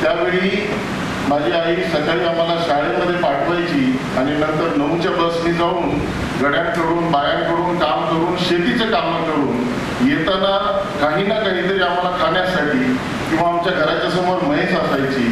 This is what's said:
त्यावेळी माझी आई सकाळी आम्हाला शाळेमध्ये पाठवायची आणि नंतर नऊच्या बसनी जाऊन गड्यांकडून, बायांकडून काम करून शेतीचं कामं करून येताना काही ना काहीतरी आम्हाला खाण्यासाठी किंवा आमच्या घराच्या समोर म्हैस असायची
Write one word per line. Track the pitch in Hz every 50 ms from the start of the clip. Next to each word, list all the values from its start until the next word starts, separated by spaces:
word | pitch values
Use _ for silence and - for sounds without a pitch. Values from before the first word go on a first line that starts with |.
| 156
त्यावेळी | 156 170 170 175 180 180 185 190 190 - - - - - - - - - - - - - - - 135
माझी | 143 147 147 170
आई | 175 170 170 170 170
सकाळी | 175 175 165 165 151 147 156 165 170
आम्हाला | 175 170 165 165 165 170 170 165 170 165
शाळेमध्ये | 147 147 147 165 170 - 175 175 175
पाठवायची | 175 170 147 139 139 - 165 170 175 170 - 147 139 131 127 127 127 - - - 139
आणि | 131 147
नंतर | 147 147 151 156 156 160 170 165 151
नऊच्या | 147 143 147 170 170 175 190
बसनी | 170 170 170 170 170 170 170 170 170
जाऊन | 170 170 170 175 175 175 - - - - - - - - - - - -
गड्यांकडून, | - 185 170 170 170 170 170 165 165 170 170 170 165
बायांकडून | 165 - - 156 165 175 170 165 170 170 170 175 175 175
काम | 160 151 151 - 165
करून | 160 165 165 165 175 180 180
शेतीचं | 175 - 175 175 170 - 233 - 220 214
कामं | 208 175 165 165 165 160 160
करून | 160 156 147 139 123 120 123 123 120 123 - - - - - 123 131
येताना | 294 160 160 - 190 196 196 196 196 196 196 214 - - - - - -
काही | - 151 - 185 196 202
ना | 220
काहीतरी | 214 214 196 185 175 175 180 196 190
आम्हाला | 185 175 170 180 180 175 - -
खाण्यासाठी | - - 180 185 185 185 185 170 147 147 - - - 254 254 254 - - - - - -
किंवा | - - - -
आमच्या | 339 339 339 190 -
घराच्या | - 311 302 165 - - 180
समोर | 170 180 180 180 - -
म्हैस | - 147 147 165 190 190
असायची | 185 170 - 156 147 139 135 131 131 127 117 113